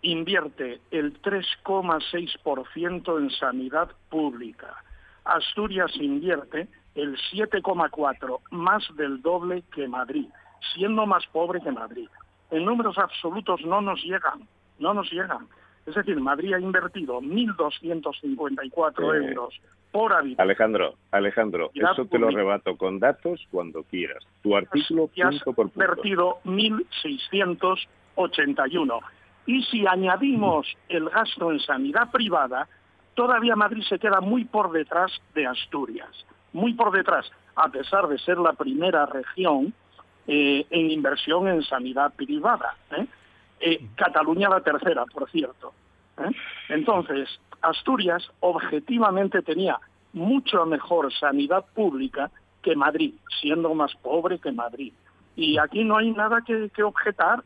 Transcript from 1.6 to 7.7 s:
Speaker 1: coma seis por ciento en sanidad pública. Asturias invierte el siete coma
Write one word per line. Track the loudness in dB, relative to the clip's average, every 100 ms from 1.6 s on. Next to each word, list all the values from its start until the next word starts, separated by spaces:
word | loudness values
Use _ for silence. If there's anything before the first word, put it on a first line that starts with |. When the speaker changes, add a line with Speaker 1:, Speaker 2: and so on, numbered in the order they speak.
Speaker 1:
coma | -2 -2 0 -2 -2
seis | -6 -6 -6
por | -4 -4 -6
ciento | -6 -4 -4 -2 -2
en | -2
sanidad | -2 -4 -4 -4 -2 -4 -8 _
pública. | -2 -2 -4 -14 -16 -20 -20 -20 -20 -20 _ -2
Asturias | 0 0 -4 -4 0 -2 -2
invierte | -2 -2 0 -2 -4 -8 -8 -14 _ -8
el | -6 -6 -8
siete | -4 -2 -2
coma | -2